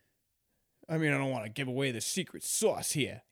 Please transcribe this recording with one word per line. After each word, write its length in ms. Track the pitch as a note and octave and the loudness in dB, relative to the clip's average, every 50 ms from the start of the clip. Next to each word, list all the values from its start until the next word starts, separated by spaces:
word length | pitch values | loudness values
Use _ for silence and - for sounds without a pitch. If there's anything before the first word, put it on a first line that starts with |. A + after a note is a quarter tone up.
| _ _ _ _ _ _ _ _ _ _ _ _ _ _ _ _ _ - | _ _ _ _ _ _ _ _ _ _ _ _ _ _ _ _ _ -2
I 100 | D#3+ D#3+ | 0 2
mean, 140 | D#3+ D3+ C#3+ | 2 4 2
I 60 | C#3 | 2
don't 140 | C#3 C3+ C3 | 2 0 -2
wanna 160 | A#2+ G#2+ A2 | -2 -4 -6
give 180 | G#2+ - C#3 | -6 -4 -4
away 240 | B2+ B2 C3 C#3 C3+ | -2 0 0 0 0
the 100 | A#2+ A2+ | 0 -2
secret 440 | - - - F#3+ F3+ - - - - | -2 -2 -2 -2 -2 -4 -6 -8 -4
sauce 480 | - - - - G#3 D3 - - - - | -2 0 2 4 4 4 2 0 -2 0
here, 300 | D#3 B2+ - - - - _ | 2 0 0 -2 -6 -14 _